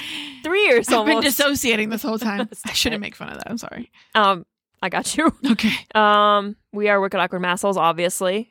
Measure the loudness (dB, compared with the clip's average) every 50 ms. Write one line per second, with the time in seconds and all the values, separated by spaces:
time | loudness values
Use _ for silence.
0 | -10 -12 -12 -12 -12 -14 -14 -12 -6 -2 0 2 4 4 4 2 2 2 2 2
1 | 4 2 2 2 2 0 2 2 0 0 0 0 0 0 0 0 -2 -2 -4 -6
2 | -4 -4 -4 -2 -2 -2 -2 -2 -4 -6 -8 -12 -12 -6 -4 -2 -2 -2 -4 -4
3 | -8 -10 -12 -12 -14 -14 -12 -12 -10 -10 -10 -10 -10 -12 -14 -14 -16 -16 _ _
4 | _ _ 0 4 4 4 2 0 -4 -12 _ _ _ _ _ _ -6 -4 -2 -2
5 | -4 -2 -2 2 2 2 2 0 0 0 0 2 2 0 -2 -2 -8 _ 2 4
6 | 4 6 6 6 6 6 4 4 2 -2 -8 -12 _ _ -6 -2 0 2 2 2
7 | 2 0 0 -2 -2 -2 -2 -4 -2 -2 -2 0 0 0 0 2 2 2 2 0
8 | -2 -2 -2 -2 -2 -2 -2 -4 -6 -8